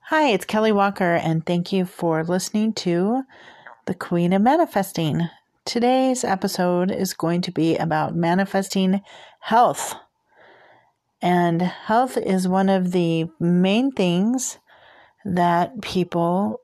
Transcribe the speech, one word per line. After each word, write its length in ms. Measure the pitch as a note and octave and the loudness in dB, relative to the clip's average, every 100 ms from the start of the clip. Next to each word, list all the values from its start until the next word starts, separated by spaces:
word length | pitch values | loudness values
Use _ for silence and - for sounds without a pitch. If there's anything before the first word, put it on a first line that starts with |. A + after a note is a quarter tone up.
| - | 0
Hi, 200 | D#4 D4 | 0 2
it's 160 | G3 | 0
Kelly 260 | - G#3+ A3 | 0 0 2
Walker, 460 | G3+ G3 G3+ F3+ E3+ | 2 0 0 0 0
and 280 | - E3 | 0 -2
thank 280 | D#3+ F3 F3 | 0 -2 0
you 120 | F#3+ | -2
for 380 | F3+ - E3+ D#3+ | -2 -4 -2 -2
listening 500 | D#3+ F3+ - G#3+ A3 | 0 -2 -2 -2 -2
to 500 | G#3+ - E3+ G3 B3 C4+ - - - - B2 - | -2 -2 0 0 -2 -6 -16 -20 -20 -20 -18 -10
The 80 | |
Queen 380 | F#3+ - F3 F3 | -10 -2 0 2
of 80 | F#3+ | 4
Manifesting. 880 | A3 D#4 E4 G#3 F#3+ - D#3+ D#3+ E3+ - _ _ | 4 4 2 0 -4 -2 -2 -2 -4 -8 _ _
Today's 580 | - A#3+ A#3+ C4 C4 B3+ | -6 -2 2 2 2 0
episode 720 | - F#3+ G3+ - F3+ F3 F#3 | -2 -2 -2 -2 0 0 0
is 200 | - F#3+ | -2 -4
going 280 | - E3 F3 | -4 -2 -2
to 80 | F3+ | -2
be 260 | F3+ D#3+ D#3+ | -2 0 0
about 380 | E3 D#3 D3+ | 0 -2 -2
manifesting 880 | E3 E3+ F3+ G3 F#3+ F#3+ G3 F#3+ G3 - - - _ | -2 0 0 0 -2 -2 0 2 0 -4 -20 -20 _
health. 560 | - A3 A3+ C#3 - - - _ _ _ - - - _ _ _ _ _ | 0 4 4 2 -8 -12 -16 _ _ _ -20 -20 -20 _ _ _ _ _
And 400 | F3 F3+ F3 E3+ | 0 2 2 0
health 560 | F3+ - - A3 B3+ B3+ | -2 -4 0 0 2 -2
is 300 | - F#3+ F#3 | 0 0 0
one 220 | F#3 G3 | 2 2
of 240 | G3 F3+ | 2 2
the 360 | F3+ E3+ E3 D#3+ _ | 0 0 0 -2 _
main 500 | E3+ F3 F#3 G#3 C4+ | 2 4 4 2 0
things 720 | C4+ F#3 F3 G#3 B3+ B3 - _ - - - _ _ | 0 0 2 0 -2 -4 -12 _ -20 -20 -20 _ _
that 580 | G3+ F3+ F3 E3+ F3 C4 | -6 0 2 2 0 -6
people 800 | - F#3+ F3+ F3 E3+ F3+ G#3 A3 | -6 -4 -2 0 0 0 -2 -4